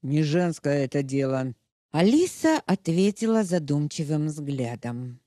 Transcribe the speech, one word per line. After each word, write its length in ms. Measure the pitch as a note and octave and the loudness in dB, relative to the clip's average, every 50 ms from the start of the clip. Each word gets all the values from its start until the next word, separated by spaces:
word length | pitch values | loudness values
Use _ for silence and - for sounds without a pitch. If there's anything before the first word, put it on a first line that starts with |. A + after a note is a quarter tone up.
Не 220 | - C3 C#3+ D3+ D#3 | -2 0 0 2 2
женское 600 | D3 D3 F3 F3+ E3+ D#3+ - _ C#3+ C#3+ C#3+ C#3 | 2 2 2 0 0 -2 -2 _ -2 0 0 0
это 180 | B2+ - D3 C#3 | 0 -2 -2 -2
дело". 500 | C3+ C3 C#3 C3+ C3 C3+ C3 C3 C3 A#2 _ _ _ _ _ _ _ | 0 0 0 0 0 0 -2 -2 -4 -6 _ _ _ _ _ _ _
Алиса 680 | - D3+ F3 G3+ A#3+ D4+ F4+ F4+ - - - D#4+ D#4 D4 - - | 0 4 4 6 6 4 2 2 -2 0 2 2 2 2 2 0
ответила 760 | F#3 - _ - E3 F3 F#3+ G3+ G3+ - A3+ A3+ A3+ A3 G#3+ | -2 0 _ -2 0 2 2 2 0 0 0 2 2 2 2
задумчивым 840 | F3 F3 F3 D3+ C#3 D3 D3 D3 C#3+ - - D#3+ C#3 D#3 D3+ D3+ D#3 | 2 0 -2 0 0 -2 0 0 -2 -4 -6 -4 -2 0 0 0 -2
взглядом. 920 | D3+ D#3 D3 C#3 C#3+ C3 B2+ A#2 A#2+ - - A#2+ A#2+ A#2+ B2+ B2 B2 B2+ _ | -4 -6 -6 -6 -4 -4 -4 -4 -6 -6 -8 -8 -8 -6 -8 -10 -12 -16 _